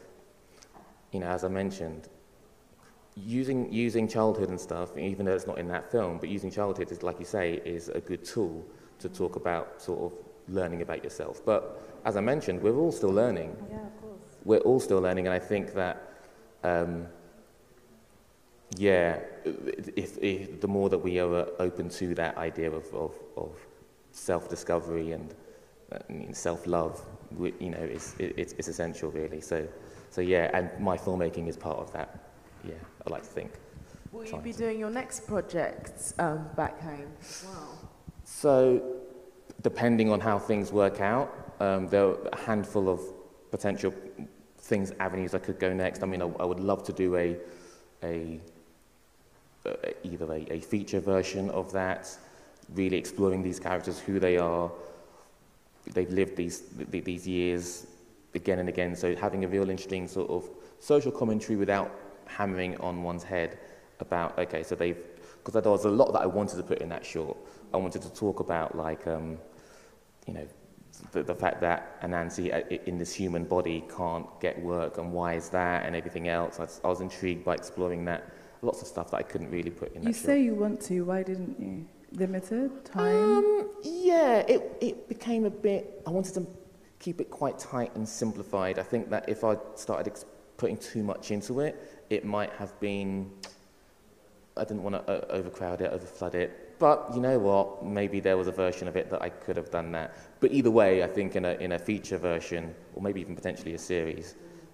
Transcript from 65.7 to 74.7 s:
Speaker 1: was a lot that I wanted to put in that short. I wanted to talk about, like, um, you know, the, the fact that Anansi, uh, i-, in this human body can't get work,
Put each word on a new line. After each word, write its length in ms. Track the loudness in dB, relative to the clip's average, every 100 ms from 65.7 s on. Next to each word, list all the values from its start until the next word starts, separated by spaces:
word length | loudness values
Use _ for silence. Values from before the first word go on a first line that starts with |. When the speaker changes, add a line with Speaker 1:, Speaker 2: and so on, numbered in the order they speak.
Speaker 1:
was 140 | 6
a 60 | 6
lot 220 | 6 6
that 60 | 6
I 40 | 4
wanted 300 | 2 0 -2
to 60 |
put 160 | -2 -2
in 100 | -2
that 160 | -8
short. 320 | -6 -4 -4 -6 -10 -20 -4
I 40 | -2
wanted 260 | 0 -4
to 100 | -8
talk 280 | -2 0 0
about, 360 | 0 0 0 -2
like, 300 | -4 -4 -2
um, 320 | -4 -4 -8 -12 -20 -20 -20 -20 -20 _ _ -10
you 60 |
know, 120 | -10 -10 -16 -20 -20 -20 -20 -6
the, 100 | -2
the 120 | -2
fact 260 | 2 2 2
that 400 | 2 0 -2 -8
Anansi, 500 | -4 -2 -2 -2 -2
uh, 60 | 0 -2
i-, 100 | -4 -4
in 120 | -4
this 160 | -4
human 300 | -2 -2 0
body 400 | 2 2 2 -2 -6
can't 320 | -4 -4 -4 -6 -4
get 200 | -4 -2
work, 360 | -2